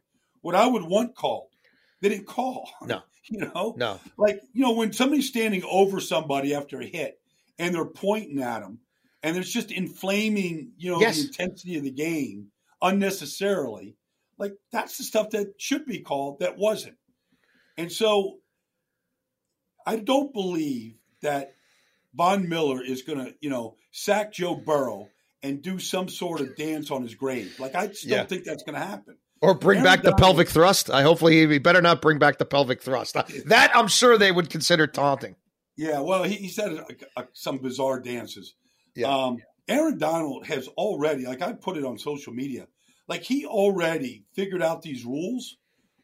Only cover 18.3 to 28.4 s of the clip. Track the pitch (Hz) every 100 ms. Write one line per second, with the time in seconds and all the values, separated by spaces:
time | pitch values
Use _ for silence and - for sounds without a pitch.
18.3 | - _ _ _ _ _ _ _ _ _
19.3 | _ _ _ _ _ - 220 202 269 277
20.3 | 208 185 170 147 123 110 113 _ _ 147
21.3 | 143 139 _ _ _ _ _ _ 127 175
22.3 | 202 175 165 147 127 127 127 156 143 123
23.3 | - 147 127 113 - _ - - 202 208
24.3 | - 175 160 117 147 123 101 104 _ _
25.3 | _ 139 139 180 190 - 185 185 - 180
26.3 | 156 131 - 156 156 147 135 117 107 135
27.3 | 123 92 104 135 170 202 - 147 202 -
28.3 | 185